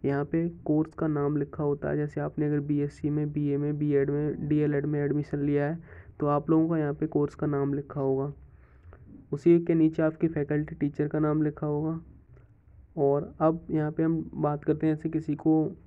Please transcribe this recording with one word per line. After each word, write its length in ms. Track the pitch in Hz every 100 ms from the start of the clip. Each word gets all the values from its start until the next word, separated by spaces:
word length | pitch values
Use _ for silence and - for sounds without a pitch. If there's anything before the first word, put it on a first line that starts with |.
यहाँ 200 | 135 139
पे 240 | 143 165 170 170
कोर्स 300 | - 151 156
का 120 | - 160
नाम 300 | 147 143 147
लिखा 260 | 143 -
होता 260 | 147 143 143
है। 80 | 147
जैसे 240 | 147 147
आपने 260 | 147 151 151
अगर 140 | 147
बीएससी 480 | 143 147 143 - 151
में, 220 | 147 151
बीए 240 | 147 147 139
में, 220 | 147 147
बीएड 320 | 147 139 139
में, 380 | 147 151 - 147
डीएलएड 380 | 151 147 143 147
में 120 | 147
एडमिशन 380 | 143 147 147 147
लिया 260 | 143 143 143
है, 120 | 165 - - - -
तो 60 | 147
आप 240 | 147 151
लोगों 180 | 160 160
का 100 | 165
यहाँ 160 | 147
पे 120 | 147 156
कोर्स 280 | 151 147
का 120 | - 156
नाम 280 | 143 139
लिखा 260 | 139 139 147
होगा, 320 | 135 135 143 143 - - - - - - - - -
उसी 260 | 147 170 170
के 140 | 170
नीचे 280 | 165 160 160
आपकी 260 | 160 160 165
फैकल्टी 460 | 160 143 147 151
टीचर 340 | 160 147 147 151
का 100 | 151
नाम 240 | 156 151
लिखा 240 | 151 147 151
होगा। 320 | 147 160 165 - - - - - - _ - - -
और 360 | 139 143 - -
अब 260 | 160 165 -
यहाँ 220 | 156 151
पे 100 | 156
हम 280 | 160 165 160 -
बात 280 | 151 147
करते 220 | 151 156 160
हैं, 80 |
जैसे 140 | 156 160
किसी 260 | 156 156 143
को 400 | 160 156 156 -